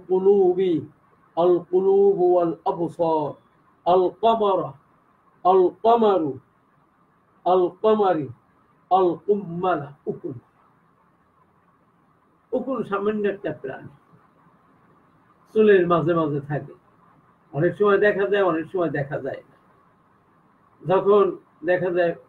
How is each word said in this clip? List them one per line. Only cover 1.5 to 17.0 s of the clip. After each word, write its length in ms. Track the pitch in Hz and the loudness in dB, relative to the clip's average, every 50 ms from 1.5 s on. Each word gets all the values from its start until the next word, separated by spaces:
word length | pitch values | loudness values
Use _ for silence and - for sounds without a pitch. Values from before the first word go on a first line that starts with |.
| 175 170 | 2 0
কুলুবু 720 | 170 - 180 185 190 196 196 196 202 196 190 170 180 180 180 | 0 -2 -2 0 2 2 4 4 4 2 2 2 2 2 2
ওয়াল 200 | 175 170 165 160 - - | 2 2 0 -4 -6 -6
আবসার, 680 | 196 - 165 170 147 - - 170 160 160 156 147 139 - - _ _ _ _ _ _ _ _ - | -6 -4 -4 -6 -6 -4 -4 -2 0 0 -2 -2 -6 -8 -12 _ _ _ _ _ _ _ _ -2
আল 240 | 170 180 185 180 175 | 2 2 2 2 0
কামারা, 640 | - - 220 226 226 220 208 202 185 175 147 139 - - _ _ _ _ _ _ _ _ _ _ _ _ - | -2 0 0 0 2 2 0 0 0 -2 -4 -6 -12 -18 _ _ _ _ _ _ _ _ _ _ _ _ 2
আল 260 | 180 185 190 180 165 | 2 4 4 4 2
কামারু, 680 | - - - 226 233 233 220 208 196 180 160 139 127 127 - _ _ _ _ _ _ _ _ _ _ _ _ _ _ _ _ _ _ _ - | 0 0 2 2 4 4 4 2 2 0 -2 -4 -8 -10 -16 _ _ _ _ _ _ _ _ _ _ _ _ _ _ _ _ _ _ _ -2
আল 240 | 175 185 185 180 170 - - | 0 2 2 0 -2 -2 -2
কামারি, 480 | - 220 220 214 202 185 175 156 135 120 117 _ _ _ _ _ _ _ _ _ _ - | 0 0 2 2 2 0 0 -2 -4 -10 -12 _ _ _ _ _ _ _ _ _ _ 0
আল 260 | 180 190 185 175 160 - - | 2 2 2 2 -2 -2 -2
কুম্মালা। 680 | 202 208 196 175 165 170 175 190 185 170 156 139 139 - _ - | -2 -2 -2 -4 -8 -8 -4 -4 -2 -4 -4 -6 -12 -18 _ -12
উকুন, 340 | 214 - - - 165 123 120 - _ _ _ _ _ _ _ _ _ _ _ _ _ _ _ _ _ _ _ _ _ _ _ _ _ _ _ _ _ _ _ _ _ _ _ _ _ _ _ _ _ | -12 -10 -10 -12 -14 -14 -14 -18 _ _ _ _ _ _ _ _ _ _ _ _ _ _ _ _ _ _ _ _ _ _ _ _ _ _ _ _ _ _ _ _ _ _ _ _ _ _ _ _ _
উকুন 320 | - 254 247 262 262 226 - | -6 -6 -6 -6 -8 -8 -8
সামান্য 440 | - 202 196 202 214 220 208 202 | -6 -6 -6 -4 -4 -4 -4 -4
একটা 240 | 202 196 - - 160 151 - | -4 -6 -6 -8 -10 -10 -10
প্রাণী, 260 | - - - - - - - _ _ _ _ _ _ _ _ _ _ _ _ _ _ _ _ _ _ _ _ _ _ _ _ _ _ _ _ _ _ _ - | -12 -14 -14 -14 -18 -20 -20 _ _ _ _ _ _ _ _ _ _ _ _ _ _ _ _ _ _ _ _ _ _ _ _ _ _ _ _ _ _ _ 0
চুলের 340 | 220 214 208 202 185 175 | 4 4 6 6 4 4
মাঝে 260 | 170 175 165 151 170 170 | 2 0 0 0 0 0
মাঝে 260 | 165 160 143 143 139 | 0 -2 -2 -4 -6
থাকে, 340 | 139 - 151 131 - - - - _ _ _ _ | -6 -6 -8 -8 -8 -12 -20 -20 _ _ _ _